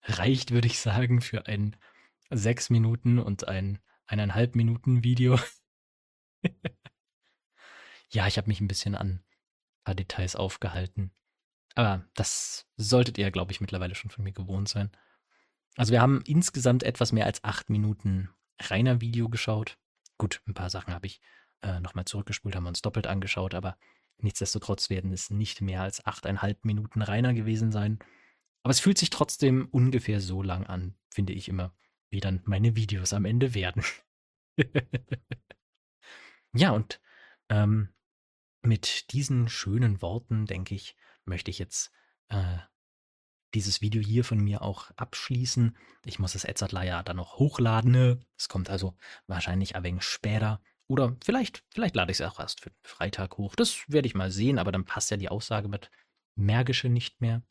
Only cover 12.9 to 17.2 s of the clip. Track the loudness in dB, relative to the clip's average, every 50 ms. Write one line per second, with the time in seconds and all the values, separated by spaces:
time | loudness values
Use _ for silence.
12.9 | 4 4 4 4 2 0 0 0 0 -2 -4 -4 -4 -6 -6 -4 -4 -4 -4 -6
13.9 | -6 -8 -12 -10 -8 -6 -6 -6 -6 -8 -6 -4 -4 -2 -2 -2 -2 -2 -2 -4
14.9 | -6 _ _ _ _ _ _ _ _ _ _ _ _ _ _ _ _ 0 2 4
15.9 | 6 6 8 6 6 4 2 2 2 2 2 2 0 2 2 4 4 4 2 0
16.9 | 0 0 0 2 2 2